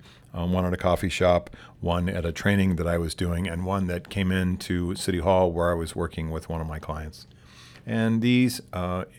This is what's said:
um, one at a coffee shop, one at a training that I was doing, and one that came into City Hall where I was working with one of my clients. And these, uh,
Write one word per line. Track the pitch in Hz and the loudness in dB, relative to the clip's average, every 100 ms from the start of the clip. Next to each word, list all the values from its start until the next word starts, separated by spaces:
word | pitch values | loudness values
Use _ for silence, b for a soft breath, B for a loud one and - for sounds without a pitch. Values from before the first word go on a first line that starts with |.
| B B B | B B B
um, | 87 87 | -6 0
one | 92 90 | 2 0
at | |
a | 90 | 0
coffee | 92 87 95 | 2 2 0
shop, | - 90 87 - - B B | 2 4 4 0 -18 B B
one | 85 87 87 | -2 0 0
at | 87 85 | -2 -4
a | |
training | 78 101 101 95 87 | -2 2 4 4 2
that | 85 | 0
I | 85 | 0
was | 82 | -2
doing, | - 87 85 92 | -2 -2 0 -2
and | 85 92 | -4 -2
one | 98 92 | -2 -2
that | 87 - | -4 -6
came | - 92 | -2 0
into | 92 92 92 - 90 87 95 | 2 0 -2 -2 -2 -2 -4
City | - 90 | -2 0
Hall | 85 92 92 | 4 4 4
where | 85 87 | 2 0
I | 85 | 0
was | 80 - | -4 -4
working | 85 - 80 | -4 -4 -6
with | 80 - | -6 -6
one | 82 | -6
of | 80 | -6
my | 78 | -8
clients. | - 78 78 - - B B B B B - | -8 -10 -10 -14 -20 B B B B B -6
And | 113 113 113 | 0 2 2
these, | 120 123 127 - - | 4 4 4 0 -8
uh, | 90 90 90 - | -6 -4 -4 -6